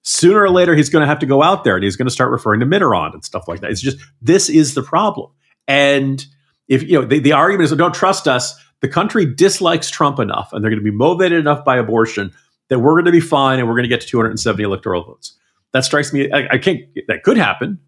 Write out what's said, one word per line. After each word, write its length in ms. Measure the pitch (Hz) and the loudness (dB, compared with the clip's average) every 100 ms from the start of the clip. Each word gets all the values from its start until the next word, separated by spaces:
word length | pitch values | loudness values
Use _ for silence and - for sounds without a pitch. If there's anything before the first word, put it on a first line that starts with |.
Sooner 400 | - - 170 214 | -8 0 4 4
or 80 | 196 | 4
later, 260 | 180 175 156 | 4 4 2
he's 120 | 135 | 2
gonna 180 | 160 147 | 2 2
have 140 | 147 | 0
to 60 | 151 | 0
go 180 | 139 | 2
out 220 | 156 196 - | 2 2 0
there 100 | 92 | 0
and 80 | |
he's 140 | 98 95 | 0 -2
gonna 120 | 127 | -4
start 220 | - 123 | -2 -2
referring 300 | 120 110 107 | -2 0 0
to 40 | 127 | 2
Mitterrand 480 | 196 165 95 76 | 2 2 0 -2
and 120 | - - | -10 -12
stuff 240 | 95 85 | -12 -10
like 100 | 87 | -10
that. 100 | - | -8
It's 120 | - | -6
just, 160 | 135 131 - _ | -6 -8 -12 _
this 260 | 117 185 190 | 2 2 4
is 240 | 156 147 | 2 2
the 80 | 135 | -2
problem. 480 | 131 160 208 - - _ _ _ - | -4 -2 -2 -4 -10 _ _ _ -2
And 580 | 139 143 139 135 135 - _ _ _ - | 2 2 2 -2 -4 -10 _ _ _ -2
if, 140 | 131 | -2
you 100 | 160 | 2
know, 120 | 165 113 | 0 2
the, 140 | 143 | 0
the 140 | 143 | 2
argument 360 | 151 170 196 156 | 4 2 2 0
is, 80 | 147 | 2
"Don't 160 | 175 | 0
trust 320 | - 185 190 156 | 0 0 0 0
us." 260 | 127 - - _ _ | -2 -2 -10 _ _
The 80 | - | -6
country 380 | - 214 233 156 | -2 -2 0 -2
dislikes 640 | 120 185 190 175 165 - | 2 2 2 0 -2 -4
Trump 300 | - 147 135 | -2 -2 -2
enough, 340 | 104 - - | -4 -6 -8
and 100 | 98 | -6
they're 80 | 107 | -4
gonna 100 | 107 | -2
be 80 | 104 | -2
motivated 480 | 104 143 175 185 170 | 0 0 2 0 2
enough 280 | 147 139 139 | 0 0 0
by 100 | 127 | 0
abortion 560 | 113 113 113 - 98 - _ _ - | 0 0 0 -2 -8 -10 _ _ -4
that 100 | 127 | 0
we're 180 | 127 160 | 4 4
gonna 140 | 175 | 4
be 80 | 170 | 2
fine 400 | 165 147 135 131 | 2 0 0 0
and 80 | 117 | -2
we're 80 | 113 | -2
gonna 140 | 123 | -2
get 100 | 120 | -4
to 80 | - | -2
two 100 | 123 | -2
hundred 120 | 110 | -2
and 100 | - | -2
seventy 240 | 117 104 | -4 -2
electoral 400 | 104 95 - 90 | -4 -4 -4 -6
votes. 320 | 82 - - - _ _ _ | -8 -16 -20 -20 _ _ _
That 100 | 131 | -4
strikes 300 | 127 151 147 | 0 -2 -2
me, 180 | 143 139 | -2 -2
I, 160 | 139 131 | -2 -2
I 60 | 127 | -2
can't, 220 | 190 180 - - - | -2 -4 -6 -12 -8
that 160 | 82 | -4
could 140 | - 233 | 0 2
happen, 400 | 127 - 117 101 | 0 -2 -8 -10